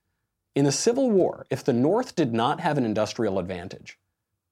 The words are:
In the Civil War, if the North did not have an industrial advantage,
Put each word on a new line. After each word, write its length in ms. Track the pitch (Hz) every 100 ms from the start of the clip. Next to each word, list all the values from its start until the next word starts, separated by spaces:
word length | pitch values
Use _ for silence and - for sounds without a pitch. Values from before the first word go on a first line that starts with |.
| _ _ _ _ _
In 100 | -
the 60 | 143
Civil 400 | 139 - 247 262
War, 360 | 196 165 - -
if 140 | 127
the 80 | -
North 420 | 120 139 214 254
did 180 | - 143
not 280 | 113 123 151
have 180 | 170 147
an 60 |
industrial 560 | 117 107 107 - 110 95
advantage, 580 | 87 92 92 - - - _ _ _ _ _